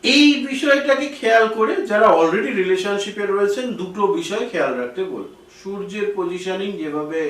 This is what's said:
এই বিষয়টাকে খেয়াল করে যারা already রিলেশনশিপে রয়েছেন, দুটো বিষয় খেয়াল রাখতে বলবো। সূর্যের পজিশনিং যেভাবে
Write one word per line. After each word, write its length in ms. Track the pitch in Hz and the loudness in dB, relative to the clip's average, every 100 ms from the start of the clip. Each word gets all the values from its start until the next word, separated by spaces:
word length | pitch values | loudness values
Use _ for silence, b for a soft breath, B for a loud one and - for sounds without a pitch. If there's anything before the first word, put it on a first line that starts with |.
এই 220 | 220 285 294 277 - | 4 6 6 6 -2
বিষয়টাকে 580 | 269 294 277 294 262 294 - | -2 2 2 4 0 0 -4
খেয়াল 260 | 226 226 220 220 | 4 4 4 2
করে 160 | 214 370 - | 0 0 0
যারা 180 | 208 - 165 | 4 6 6
already 320 | 165 190 - 208 | 4 2 -2 -2
রিলেশনশিপে 640 | 185 185 196 202 202 202 196 | 0 0 0 -4 -4 -6 -2
রয়েছেন, 400 | 196 202 226 247 175 | 0 0 0 -4 -6
দুটো 220 | 180 190 196 165 | -8 -2 0 0
বিষয় 260 | 170 214 240 | -2 -4 -4
খেয়াল 200 | 170 135 123 | -2 -2 -2
রাখতে 220 | 123 185 190 | -6 -6 -6
বলবো। 220 | - - - - - | -8 -12 -16 -20 -18
সূর্যের 480 | 196 196 180 208 202 196 | -12 -10 -8 -4 -4 -2
পজিশনিং 540 | 170 180 185 185 202 180 | -4 -4 -6 -4 -4 -6
যেভাবে 380 | 156 151 151 160 | -6 -6 -4 -4